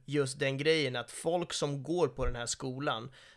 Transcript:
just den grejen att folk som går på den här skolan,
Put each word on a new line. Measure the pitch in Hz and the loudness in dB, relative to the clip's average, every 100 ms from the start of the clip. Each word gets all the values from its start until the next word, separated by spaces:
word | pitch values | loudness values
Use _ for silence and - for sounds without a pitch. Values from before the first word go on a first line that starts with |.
| - | -2
just | 143 131 135 | 0 0 0
den | 139 135 | 0 2
grejen | 147 160 135 123 | 4 4 2 -2
att | 113 | -6
folk | - 165 175 165 | -4 0 0 0
som | - 147 139 | -2 -2 -2
går | 135 175 147 | -2 2 2
på | 127 123 | 2 0
den | 123 | 0
här | 117 | -2
skolan, | - 131 131 147 110 127 - - | -4 -4 -4 -2 -2 -6 -14 -20